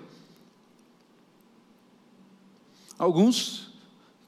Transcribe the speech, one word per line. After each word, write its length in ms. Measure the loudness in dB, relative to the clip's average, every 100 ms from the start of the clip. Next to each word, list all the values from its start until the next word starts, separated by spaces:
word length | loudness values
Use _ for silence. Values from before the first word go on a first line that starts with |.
| -10 -20 -20 -20 -20 _ _ _ _ _ _ _ _ _ _ -20 _ _ _ _ _ -20 -20 -20 -20 -20 -20 -20 -20 -4
Alguns 720 | 0 4 2 2 -4 -10 -16 -20 -20 -20 -20 _